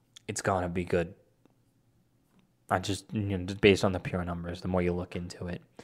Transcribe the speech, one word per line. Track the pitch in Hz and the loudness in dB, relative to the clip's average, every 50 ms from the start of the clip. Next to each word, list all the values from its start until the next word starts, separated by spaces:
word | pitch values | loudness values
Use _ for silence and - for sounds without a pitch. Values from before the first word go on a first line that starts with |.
| _ _ - - _ | _ _ -20 -16 _
it's | - 104 - | -8 -6 -4
gonna | - 104 98 90 90 90 | 0 0 0 0 0 -2
be | 85 92 87 | -2 -4 -2
good." | - - 87 82 90 101 - _ _ _ _ _ _ _ _ _ _ _ _ _ _ _ _ _ _ _ _ _ _ _ _ _ _ _ _ _ - | 0 0 0 0 0 -6 -16 _ _ _ _ _ _ _ _ _ _ _ _ _ _ _ _ _ _ _ _ _ _ _ _ _ _ _ _ _ -2
I | 98 92 | 0 0
just, | 92 101 98 - - - | 0 -2 -4 -4 -6 -6
you | - 110 101 98 98 | -4 -4 -2 -2 -2
know, | 90 90 | -2 -4
just | 95 101 101 | -6 0 6
based | - 104 95 87 - | 8 8 8 8 4
on | 101 | 0
the | 90 87 | 0 0
pure | - - - 92 87 | -4 -4 -4 -2 -2
numbers, | 87 87 85 85 87 85 90 | -4 -6 -6 -6 -8 -8 -6
the | - | -4
more | 90 92 90 | 0 0 2
you | 87 90 87 | 2 2 0
look | 87 87 - - | -2 -4 -6 -8
into | 92 87 90 - - - | -10 -10 -10 -10 -10 -8
it. | 85 76 - - _ _ - | -8 -8 -10 -12 _ _ -20